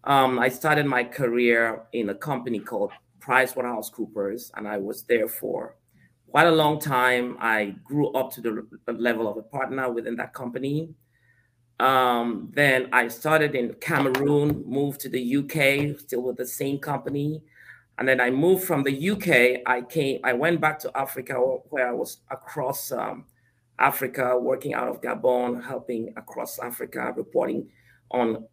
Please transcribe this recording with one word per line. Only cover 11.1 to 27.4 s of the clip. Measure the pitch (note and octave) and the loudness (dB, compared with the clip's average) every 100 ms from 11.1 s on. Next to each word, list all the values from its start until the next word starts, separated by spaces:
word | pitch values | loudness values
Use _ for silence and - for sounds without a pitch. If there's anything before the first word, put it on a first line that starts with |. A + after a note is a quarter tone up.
| _ _ _ _ _ _ _ | _ _ _ _ _ _ _
Um, | B2+ C3 B2+ A#2+ A#2 G#2+ - | 2 4 4 2 0 -4 -6
then | C#3+ C#3+ C3 B2+ | 2 4 4 2
I | B2 A#2 | 0 0
started | - D#3 D#3 D3 | -2 2 2 2
in | C3+ A#2+ | 0 -4
Cameroon, | - - D3+ C3+ C3 C#3+ D3 D3 D3 - | -6 -2 0 2 2 4 4 2 0 -2
moved | C3 C#3+ C#3 | -2 -2 -4
to | C3 | -6
the | B2+ | -4
U | B2 C#3 | 0 -2
K, | C#3+ D#3+ C#3 C#3 D3 D3 | 0 2 4 4 0 -4
still | - B2 | -6 -4
with | B2+ B2 | -4 -6
the | B2+ | -8
same | - C#3 C#3 | -4 -4 -4
company. | C#3+ C#3 C#3 C#3+ D3 D#3 - _ - - _ - | -4 -6 -4 -4 -2 -4 -12 _ -20 -20 _ -2
And | C3 | 2
then | B2+ | 4
I | B2 | 4
moved | C3 E3+ F#3 | 4 4 4
from | F#3 D3+ | 2 0
the | C#3 | 0
U | C3+ E3+ G3+ | 0 -2 -2
K. | F3+ C3+ B2 B2+ - | 4 6 6 4 0
I | B2 | -2
came, | B2 D#3+ C#3 C3 | 0 -2 0 0
I | - | 0
went | A#2+ D#3+ E3+ | 0 2 2
back | D#3 D3+ | 2 0
to | B2+ - | -6 -6
Africa, | C#3 C3 B2+ C3 C3 B2+ - | -6 -6 -6 0 0 0 -6
where | D3 B2 | -2 -2
I | |
was | B2 B2+ - _ | -2 -6 -10 _
across, | C3+ - - C3 C#3 - | -12 -10 -6 -4 -4 -4
um, | B2 G#2+ - - _ _ _ _ - | -6 -6 -8 -16 _ _ _ _ 2
Africa, | C#3 - C3 C3+ B2 B2+ | 2 2 -4 -2 0 2
working | B2 C3+ C#3 | 2 -2 -2
out | A#2 B2 | -4 -4
of | - | -4
Gabon, | A#2+ A2+ B2+ B2 B2 A#2+ | -6 0 2 2 0 -4
helping | A#2+ C3 - A#2 A2+ - | -6 -10 -6 -6 -6 -10
across | - B2 A#2+ - | -12 -10 -8 -8
Africa, | B2 B2 - C3 B2 | -10 -8 -8 -6 -6
reporting | B2 - - | -6 -2 -2